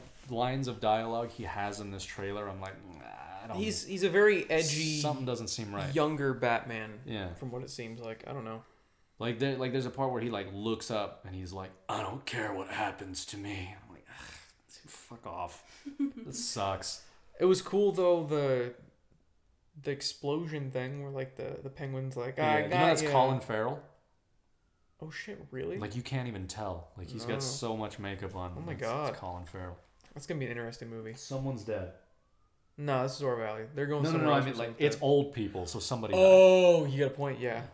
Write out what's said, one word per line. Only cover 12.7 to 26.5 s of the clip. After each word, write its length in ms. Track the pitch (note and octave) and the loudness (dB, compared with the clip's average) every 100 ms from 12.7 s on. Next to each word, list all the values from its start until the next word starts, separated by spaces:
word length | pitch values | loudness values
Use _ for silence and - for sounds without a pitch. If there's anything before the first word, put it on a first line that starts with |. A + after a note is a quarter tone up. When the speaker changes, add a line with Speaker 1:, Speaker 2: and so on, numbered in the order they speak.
| - G2 F#2 F#2+ F#2 - | -4 -4 -6 -10 -8 -8
Speaker 1:
to 100 | G2+ | -8
me." 380 | G2+ F#2+ F#2 G2 - | -8 -8 -8 -12 -20
I'm 60 | |
like, 120 | - - | -20 -20
"Ugh, 180 | - - - - _ _ | -18 -18 -18 -20 _ _
dude, 220 | - C#3+ | -20 -20
fuck 360 | - - A#2+ G2 | -18 -18 -16 -10
off." 360 | F2 F2 - - - | -6 -8 -8 -20 -18
Speaker 2:
<laughs> 400 | C#4+ - C#4 - | -10 -4 -4 -4
Speaker 1:
That 100 | A3 | -8
sucks. 680 | - - A2+ G2 F#2+ - - - - - - | -6 -4 -2 0 -2 -4 -8 -14 -20 -14 2
Speaker 2:
It 60 | |
was 160 | F3+ F#3 | 4 4
cool, 300 | - G3 G3+ | 2 2 4
though, 320 | F3+ F3+ F3 | 4 4 4
the, 500 | D3+ D3+ C#3 B2+ B2 B2 - _ _ _ _ _ _ _ _ D#3 | 2 2 2 2 0 -6 -20 _ _ _ _ _ _ _ _ -10
the 80 | D3 | -6
explosion 800 | C#3 - - C#3+ D#3 E3 D#3 C3+ | -4 -6 -4 -2 -2 -2 -6 -4
thing 300 | B2+ B2+ C#3+ | -4 -4 -6
where, 100 | C#3 | -6
like, 240 | C#3 C3+ - | -6 -6 -8
the, 220 | F#2 - | -8 -8
the 80 | C#3+ | -10
penguin's 460 | C#3 C#3 C3 C3 B2+ | -8 -6 -4 -4 -4
like, 200 | B2 C3+ | -4 0
Speaker 1:
Yeah, 100 | D3+ | 2
Speaker 2:
"I 40 | D3+ | 4
Speaker 1:
you 40 | |
know 60 | D3 | 2
Speaker 2:
got 160 | F3 - | 4 6
Speaker 1:
that's 160 | D3+ | 4
Speaker 2:
ya." 80 | D3+ | 4
Speaker 1:
Colin 300 | C3+ C3 B2+ | 4 4 2
Farrell? 400 | - A2 A#2 C#3+ - _ _ _ _ _ _ _ _ _ _ - | 0 -2 -2 -4 -10 _ _ _ _ _ _ _ _ _ _ -16
Speaker 2:
Oh, 100 | D#3+ | -12
shit, 280 | - - G3+ C#3 | -10 -10 -12 -10
really? 280 | C3 E3 F3 | -6 -6 -4
Speaker 1:
Like, 160 | G#2+ A#2 | -6 -6
you 60 | |
can't 260 | - C3+ B2 | -4 -4 -4
even 180 | G2+ | -6
tell. 420 | F#2 | -6